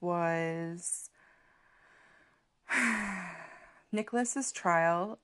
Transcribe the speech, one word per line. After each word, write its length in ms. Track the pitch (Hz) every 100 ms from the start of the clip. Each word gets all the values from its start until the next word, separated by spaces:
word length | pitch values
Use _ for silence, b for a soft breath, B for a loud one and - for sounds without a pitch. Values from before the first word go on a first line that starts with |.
was, 1080 | 175 175 165 165 165 165 165 170 - - - b b b b b b b b b b b b b b _ -
<sighs> 40 | B 240 220 202 190 180 170 B B B B B
Nicholas's 600 | 208 220 240 247 277 262
trial, 680 | - 185 170 165 170 196 220